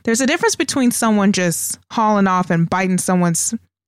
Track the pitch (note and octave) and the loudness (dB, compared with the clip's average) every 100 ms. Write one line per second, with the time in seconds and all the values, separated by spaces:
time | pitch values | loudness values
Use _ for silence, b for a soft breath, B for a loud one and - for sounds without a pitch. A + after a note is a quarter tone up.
0 | - - C4 E4+ A4+ - D4+ C#4+ B3 - | -4 -2 0 0 0 0 -2 0 0 0
1 | A3+ G#3 G3 F#3+ F3+ E3 - - - - | 0 2 2 2 0 -2 -6 -10 -8 -2
2 | G#3+ G#3 G3 F3+ F3+ E3+ E3 F#3 F#3+ F3+ | 2 2 2 2 0 0 0 0 0 -2
3 | - F3+ F3 E3 - A3+ _ _ | 0 0 0 -2 -4 -6 _ _